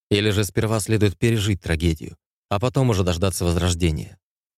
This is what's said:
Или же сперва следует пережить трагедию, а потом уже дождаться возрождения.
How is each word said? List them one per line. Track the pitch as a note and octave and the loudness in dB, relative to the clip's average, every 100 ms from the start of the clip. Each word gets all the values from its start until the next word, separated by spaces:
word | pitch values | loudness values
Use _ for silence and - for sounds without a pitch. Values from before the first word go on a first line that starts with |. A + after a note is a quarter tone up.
| - | -2
Или | G#2 G#2+ | 0 2
же | G2 | 0
сперва | G2+ - A2 A2 | -2 -2 0 0
следует | G2+ A2 G#2 E2+ | 0 2 0 2
пережить | A#2 A2+ G2 F#2+ | 0 2 0 -2
трагедию, | E2 D#2+ E2+ D#2+ - - _ _ - | -2 0 0 -2 -6 -18 _ _ -6
а | G2+ | -2
потом | B2 C#3 B2+ | 0 2 2
уже | G2 F2+ | 2 0
дождаться | E2+ F#2+ - F2 | 0 -2 0 0
возрождения. | E2+ F2 E2+ F2 D2+ G#1+ - _ _ _ | 0 0 0 0 -2 -6 -16 _ _ _